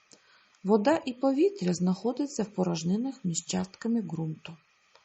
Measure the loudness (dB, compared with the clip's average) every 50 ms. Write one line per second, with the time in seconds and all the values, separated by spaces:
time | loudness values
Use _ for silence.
0 | _ _ -20 -20 _ _ _ _ _ _ _ _ 0 4 4 4 6 4 2 2
1 | 0 -4 -4 0 2 2 4 4 2 2 2 0 0 0 0 2 2 2 2 0
2 | -2 -2 -2 -2 -4 -4 -4 -4 -4 -4 -2 -2 -2 0 -2 -2 -2 0 0 0
3 | -2 -4 -6 -6 -4 -4 -4 -4 -4 -4 -4 -4 -4 -4 -8 -8 -4 -2 -2 -2
4 | -2 -4 -6 -6 -6 -6 -8 -10 -12 -18 -18 -18 _ _ _ _ _ _ _ -20